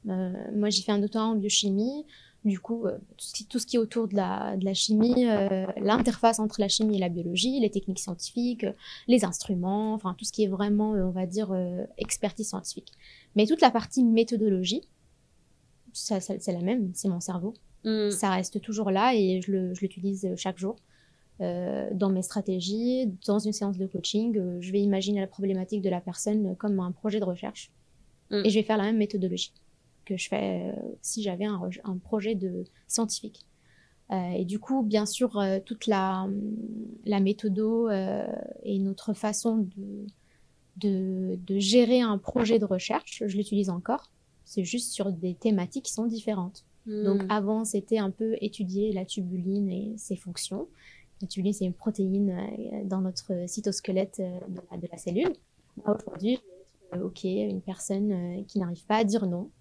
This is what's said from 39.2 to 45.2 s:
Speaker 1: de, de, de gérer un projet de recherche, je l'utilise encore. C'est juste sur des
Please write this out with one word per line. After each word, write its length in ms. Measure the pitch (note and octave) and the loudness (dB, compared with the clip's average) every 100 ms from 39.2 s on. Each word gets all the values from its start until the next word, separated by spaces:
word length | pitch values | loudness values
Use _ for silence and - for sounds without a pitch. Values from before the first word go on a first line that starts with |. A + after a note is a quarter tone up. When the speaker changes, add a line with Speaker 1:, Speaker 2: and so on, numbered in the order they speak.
| G#3+ G#3 A3+ A3 F#3 G3 | -2 0 0 0 0 -6
Speaker 1:
de, 300 | G3+ G3+ G3+ _ _ _ _ _ _ F#3 | -12 -10 -12 _ _ _ _ _ _ -4
de, 600 | G#3 F#3+ F#3+ F#3 F#3 F3+ F3+ | 0 0 0 -2 -2 -4 0
de 120 | G3 | 0
gérer 420 | G3 A#3+ A#3 B3+ | 6 6 8 4
un 180 | A#3 G3+ | 4 0
projet 400 | - B3 A3 A3+ | 0 0 4 4
de 60 | |
recherche, 580 | G3+ F#3 - A3 - - G#3 | 4 -2 0 -4 -4 -4 -2
je 100 | G3 | 0
l'utilise 340 | G3+ G3+ F#3+ | 0 0 0
encore. 400 | F3 F3+ C4+ - _ _ _ | -2 -2 -4 -4 _ _ _
C'est 200 | - - | -6 -4
juste 280 | F3 A#3+ - | -2 -2 -4
sur 200 | - G3 | -2 -2
des 220 | E3+ | -2